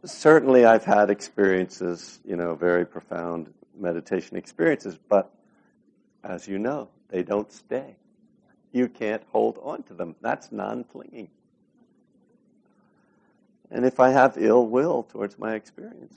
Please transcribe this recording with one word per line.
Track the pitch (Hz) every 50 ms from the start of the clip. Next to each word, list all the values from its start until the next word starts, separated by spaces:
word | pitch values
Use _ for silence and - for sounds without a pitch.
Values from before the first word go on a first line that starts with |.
| -
certainly | 180 - - - 156 156 156 120 135 131 127 120
I've | 113 113 110 -
had | - - 104 104 101
experiences, | 104 101 - - _ - 101 95 92 92 92 87 - - 92 87 87 82 - - - - _
you | - 101
know, | 87 87 87 85
very | 76 85 87 87 90 87
profound | 87 - 87 - _ 87 87 85 85 85 85 80 - _ _ - _ _ -
meditation | 101 87 85 85 80 - - 92 - - - -
experiences, | - - - - 165 165 147 - - - - - _ _
but | 107 98 92 - _ _ _ _ _ _ _ _ _ _ _ _ _ _ _ _ _ _ -
as | 104 95 85 - -
you | 98 98
know, | 107 123 143 147 113 - _ _ _ _
they | - 92 90
don't | - 104 104 107 - -
stay. | - _ _ - 127 135 - - _ _ _ _ _ _ _ _ _ _ _ _ _ _ _ -
You | 123 127 120
can't | - - 117 107 107 110 - _ _
hold | 117 110 113 - - -
on | 139 - - -
to | _ -
them. | - 87 82 80 _ -
That's | 113 135 - - -
non-clinging. | 113 107 98 101 110 123 120 _ _ - - - - 120 104 82 _ _ _ _ _ _ _ _ _ _ _ _ _ _ _ _ _ _ _ _ _ _ _ _ _ _ _ _ _ _ _ _ _ _ _ _ _ _ _ _ _ _ _ _ _ _ _ -
And | - 113 123
if | 127 - -
I | 127 127 131
have | 135 127 147 - -
ill | 95 110 110 123 120
will | 110 113 127 143 170 - 123 113
towards | _ _ 113 104 101 - -
my | - 110 110
experience, | 110 - - _ - - 220 240 - - 117 -